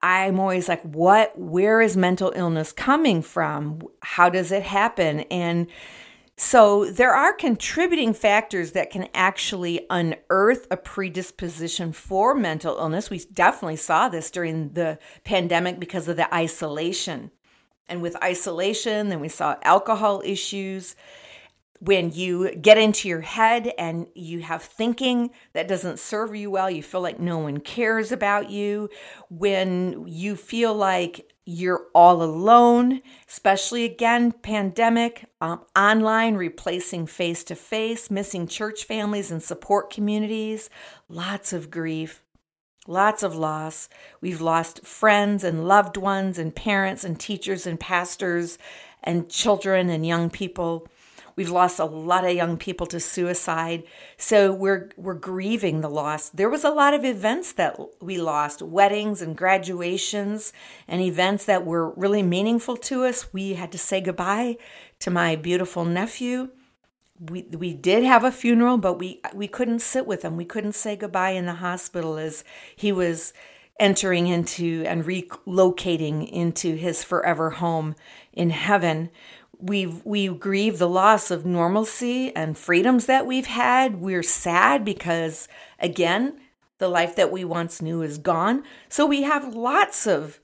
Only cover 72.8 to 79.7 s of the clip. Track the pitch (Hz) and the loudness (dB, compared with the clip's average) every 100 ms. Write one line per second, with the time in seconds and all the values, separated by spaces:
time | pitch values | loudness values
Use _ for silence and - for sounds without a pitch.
72.8 | 208 190 175 165 - - - - _ - | -2 0 0 0 -4 -6 -16 -20 _ 2
73.8 | 202 196 196 175 175 175 170 - 170 165 | 4 4 2 2 2 0 -2 -4 -4 -2
74.8 | 160 170 160 185 180 - - 185 185 180 | -4 -4 -4 -6 -8 -14 -4 4 4 2
75.8 | 185 165 156 156 - 175 170 165 170 160 | -2 -2 -2 -4 -6 -2 -2 -2 -4 -4
76.8 | 175 165 - 175 - 156 160 156 170 165 | -4 -4 -2 -2 0 0 -2 -2 -2 -2
77.8 | 156 151 - - - - 175 156 - 202 | -4 -8 -14 -20 -14 -2 0 0 2 2
78.8 | 170 160 165 - - - _ - 185 | 2 -2 -6 -12 -20 -20 _ -12 -4